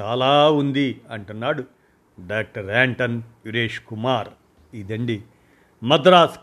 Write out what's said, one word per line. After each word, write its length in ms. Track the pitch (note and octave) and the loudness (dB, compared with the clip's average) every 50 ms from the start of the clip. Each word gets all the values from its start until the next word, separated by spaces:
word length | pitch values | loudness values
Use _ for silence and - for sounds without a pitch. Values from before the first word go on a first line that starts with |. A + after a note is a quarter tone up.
చాలా 500 | G2+ A2 A#2+ B2+ B2+ C3+ C#3+ D3 D3 D#3 | -6 -4 -2 0 2 4 4 6 6 6
ఉంది 500 | D3+ D3 C#3+ C#3 C3 C#3+ C#3 B2+ G#2+ - - - | 4 2 0 0 0 0 0 -2 -4 -8 -12 -14
అంటున్నాడు 520 | A#2 G#2 G2 G#2 G#2 A2 A#2 C#3+ D#3 C#3 B2 - _ _ _ _ _ _ _ _ _ G#2+ F2+ | -14 -14 -12 -12 -12 -6 -4 -4 -4 -4 -8 -12 _ _ _ _ _ _ _ _ _ -20 -10
డాక్టర్ 420 | F2 G#2 A2 G#2+ - - A2+ F#2+ F#2+ | -6 -4 -4 -4 -6 -8 -10 -8 -4
యాంటన్ 520 | G#2+ B2 C3 B2+ A#2 - B2+ A#2 A#2 A#2 A#2 A#2 _ _ - | 0 0 0 0 0 -4 -4 -4 -4 -8 -8 -14 _ _ -14
యురేష్ 360 | A2+ A2 A#2+ A#2 A2 - - | -8 -4 -4 -4 -4 -6 -10
కుమార్. 460 | _ - A2+ G#2+ A#2 C3 B2+ A2 G2+ - - _ _ _ _ _ _ _ - | _ -14 -10 -6 -2 -2 -2 -2 -4 -8 -16 _ _ _ _ _ _ _ -16
ఇదండి 500 | G#2+ F#2+ G2 A2 A2+ B2 A#2+ A2 G2+ - _ _ _ _ _ _ _ _ _ _ - A2+ | -14 -10 -8 -6 -6 -4 -4 -4 -6 -8 _ _ _ _ _ _ _ _ _ _ -10 -2
మద్రాస్ 560 | B2 D#3 D#3+ C3+ F#3 F#3 F3 D#3+ - - - | 0 0 4 6 8 8 8 6 4 0 -10